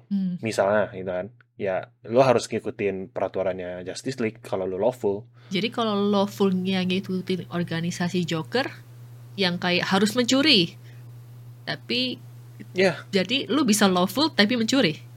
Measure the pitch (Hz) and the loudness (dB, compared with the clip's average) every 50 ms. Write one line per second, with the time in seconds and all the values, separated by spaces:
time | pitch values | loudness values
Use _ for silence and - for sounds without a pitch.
0 | - - 202 196 190 185 175 175 - 113 101 - 101 98 104 107 98 - - 95 | -10 -4 -4 -2 -2 -2 -4 -4 -4 -4 0 2 2 2 4 2 0 0 -4 -8
1 | 92 95 90 90 92 101 - _ _ _ _ - 104 98 92 90 - - _ _ | -6 -6 -4 -6 -6 -8 -12 _ _ _ _ -8 -6 -4 -4 -4 -6 -8 _ _
2 | - - 113 123 135 135 120 113 - - - 107 - 110 98 - 107 98 95 95 | -8 0 4 4 6 6 6 4 2 -2 -6 -4 -4 -6 -6 -2 -2 -2 -2 -2
3 | 95 90 - - 98 92 - 98 92 95 92 92 90 87 90 90 92 92 87 - | -6 -8 -6 -4 -4 -4 -2 -2 -2 -2 -2 -4 -6 -8 -8 -10 -10 -10 -10 -8
4 | - 131 131 127 117 110 107 - - - - 98 92 92 92 90 101 120 131 - | -8 -8 -4 -2 -4 -4 -4 -6 -12 -6 -6 -4 -4 -4 -2 0 0 0 0 0
5 | - 104 98 101 120 - _ - - - 185 - 208 226 220 - 233 220 208 202 | -2 -2 -2 -2 -8 -14 _ -20 -12 -6 -4 -2 -2 -2 -2 -2 -2 0 0 0
6 | 202 202 208 202 196 202 - - 202 196 185 185 185 190 190 185 185 180 185 190 | 2 2 2 2 2 0 0 0 2 2 2 0 0 0 0 0 0 0 0 -2
7 | 196 - 185 185 180 - 185 175 - - - 175 175 - 165 165 165 175 175 - | -2 -2 -4 -4 -2 -2 -4 -4 -4 -6 -4 -4 -4 -2 -4 -4 -4 -4 -4 -2
8 | 180 175 170 180 175 156 170 160 160 - - 233 277 320 - - - - - - | -4 -2 0 -2 -2 0 -2 -4 -4 -2 -2 -2 -2 -2 -6 -12 -18 -20 -20 -20
9 | - - - - - - - - 190 180 175 175 - 180 175 180 - - 190 196 | -20 -20 -20 -20 -20 -12 -4 -2 0 0 0 0 0 0 2 2 2 2 2 4
10 | 208 208 208 254 247 233 254 269 277 - 277 202 165 165 - - - - - - | 2 2 2 0 2 4 4 4 6 6 6 6 6 2 -2 -12 -20 -20 -20 -20
11 | - - - - - - - - - - - - - - 156 - - - 226 240 | -20 -20 -20 -20 -20 -20 -20 -20 -20 -20 -20 -16 -10 -8 -8 -8 -6 -4 -2 -2
12 | 254 254 247 - - - - - - - - - - - - 180 190 185 151 - | -2 -2 -4 -8 -12 -20 -20 -20 -20 -20 -20 -20 -18 -8 0 2 2 2 2 0
13 | - - - 190 180 180 240 277 - - 214 285 302 247 226 202 220 196 185 180 | -6 -2 0 0 0 2 0 -2 -2 0 0 2 4 4 4 6 6 4 6 4
14 | 180 185 - 262 302 320 - - 202 214 254 240 226 220 - 277 247 165 143 - | 2 2 2 2 0 2 4 4 4 4 4 0 0 2 2 4 4 2 2 -2
15 | - - - | -10 -18 -20